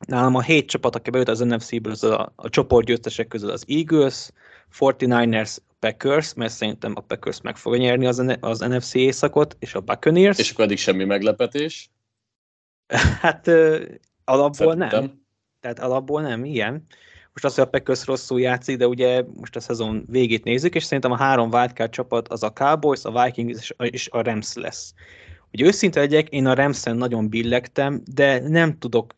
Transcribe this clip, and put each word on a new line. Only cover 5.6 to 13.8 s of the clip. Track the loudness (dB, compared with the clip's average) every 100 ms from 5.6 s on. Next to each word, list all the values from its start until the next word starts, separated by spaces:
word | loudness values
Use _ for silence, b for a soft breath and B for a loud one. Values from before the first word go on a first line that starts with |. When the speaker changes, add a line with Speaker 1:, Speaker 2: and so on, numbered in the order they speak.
| _ -6
Speaker 1:
Packers, | -6 -2 0 0 -2
mert | -6 -8
szerintem | -4 -6 -6 -10 -10
a |
Packers | -10 -10 -8 -8
meg | -10 -8
fogja | -2 0
nyerni | 2 2 0
az | 0
N-, | -2 -2
az | -4 -4
N | -2 -4
F |
C | -2
északot, | 2 2 2 0 2 0 -2
és | -8
a | -8
Buccaneers. | -4 0 2 6 6 4
Speaker 2:
És | -2
akkor | 2 0
eddig | 2
semmi | 0 0
meglepetés? | 2 0 0 0 -2 -2 -6 -8 -20 _ _ _ _ _ _ _ _ _ -4
Speaker 1:
<laughs> | 2 2 2
Hát, | 0 0 4
ö, | 6 6 2